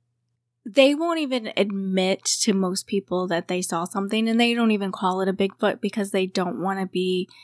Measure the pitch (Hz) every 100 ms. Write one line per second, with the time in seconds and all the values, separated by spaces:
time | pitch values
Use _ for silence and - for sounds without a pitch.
0 | _ _ _ _ _ _ 240 269 269 294
1 | 339 330 277 254 220 - 196 196 190 190
2 | 185 190 - - - 190 180 190 - 202
3 | - 180 185 170 - 180 180 165 175 202
4 | 196 220 226 226 240 233 226 208 196 -
5 | 185 185 196 190 196 - 208 - 202 220
6 | 196 196 185 196 180 143 190 190 185 180
7 | 185 185 - -